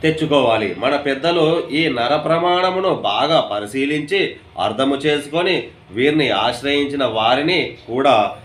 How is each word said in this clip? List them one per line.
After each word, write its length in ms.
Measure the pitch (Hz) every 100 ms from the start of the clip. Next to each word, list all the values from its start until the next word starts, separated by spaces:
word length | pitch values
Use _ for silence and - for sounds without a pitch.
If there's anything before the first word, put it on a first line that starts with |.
తెచ్చుకోవాలి. 720 | 160 156 147 143 123 113 104 90
మన 180 | 123 143
పెద్దలు 680 | 139 135 160 170 156 165 -
ఈ 180 | 139 160
నర 260 | 123 120 147
ప్రమాణమును 800 | 156 165 175 180 185 185 190
బాగా 460 | 151 104 104 143 160
పరిశీలించి 960 | 123 104 104 131 139 151 151 196 175 - - -
అర్థము 360 | 98 110 135 139
చేసుకొని 680 | 151 147 139 156 185 160 - - -
వీరిని 380 | 95 139 156 131
ఆశ్రయించిన 760 | 98 113 120 139 143 143 143 127
వారిని 680 | 110 110 131 156 180 127 - -
కూడా 480 | 120 139 117 101 -